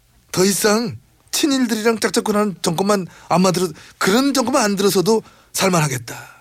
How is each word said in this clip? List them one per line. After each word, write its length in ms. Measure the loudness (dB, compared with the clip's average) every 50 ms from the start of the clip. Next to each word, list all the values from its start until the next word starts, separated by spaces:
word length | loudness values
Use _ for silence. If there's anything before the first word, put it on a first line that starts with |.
| _ _ _ _ _ _
더 120 | -2 0 0
이상 520 | 2 2 2 2 2 2 0 0 -4 -8 -10 -16 _ _ _ _ _
친일들이랑 680 | -4 -2 0 0 2 2 0 0 -2 0 0 0 0 0
짝짝꿍하는 560 | 0 -2 0 0 0 0 0 0 0 -2 -4 -4 -4
정권만 420 | -4 -2 0 0 0 0 0 -2 -6 -12 -14 -6 -2
안 120 | 0 2 2
만들어, 240 | 2 2 0 -2 -4 -6 -8 -20 -16 -8 -4
그런 340 | 0 2 2 2 2 2 0
정권만 300 | 0 -2 0 0 0 0
안 120 | 0 0
들어서도 460 | 0 0 2 2 2 2 2 2 0 -2 -6 -16 -20 _ _ -6
살만하겠다. 600 | -2 0 0 2 2 0 0 -2 -6 -10 -12 -16 -18 -18 -20 -20 -18